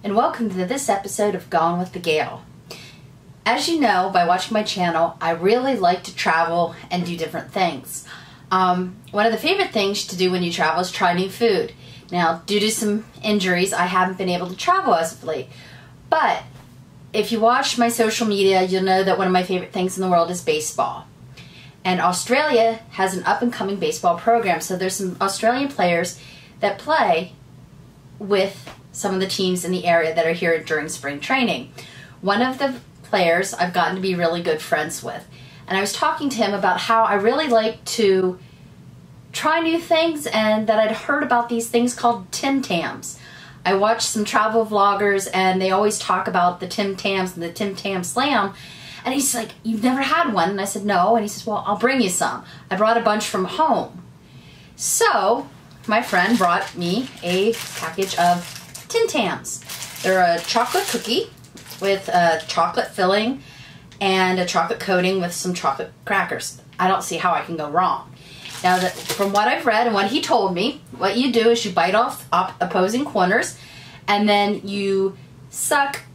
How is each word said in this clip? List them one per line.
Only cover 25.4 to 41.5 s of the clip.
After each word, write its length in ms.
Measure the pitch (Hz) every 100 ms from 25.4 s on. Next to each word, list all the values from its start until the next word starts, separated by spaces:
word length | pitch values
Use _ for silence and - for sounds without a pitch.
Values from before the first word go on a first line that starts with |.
| 220 254 277
players 500 | - 180 170 175 - - - - -
that 180 | 202 -
play 540 | 294 311 214 165 185 - - - - - - - - -
with 500 | 196 202 196 - - - -
some 220 | - 202 190
of 40 |
the 80 | 185
teams 380 | - 185 180 175
in 60 |
the 140 | 180 175
area 280 | 170 160 160
that 100 | 165
are 80 |
here 300 | 170 170 160
during 240 | - 156 151
spring 320 | - 143 143
training. 540 | - 262 233 123 123 - - - - -
One 200 | 185 208
of 180 | 254 262
the 160 | 277 254 - -
players 520 | - 202 175 170 185
I've 200 | - 180
gotten 220 | 180 165 185
to 60 |
be 140 | 190 180
really 260 | 170 170
good 200 | 170 156
friends 420 | - 160 151 -
with, 240 | - - - - - - -
and 100 | 190
I 40 |
was 100 | 202
talking 380 | - 302 330 285
to 80 | 220
him 160 | 202
about 260 | 202 196 202
how 240 | - 226
I 120 | 220 202
really 320 | 208 277 302
like 360 | 226 220 226 -
to 540 | - 208 190 185 180 - - - - - - - - -
try 260 | - 311 330
new 200 | 320 330
things 480 | 339 320 330 302 254
and 400 | 220 214 214 220
that 120 | 220
I'd 160 | 214 226
heard 280 | - 285
about 260 | 254 233
these 180 | 240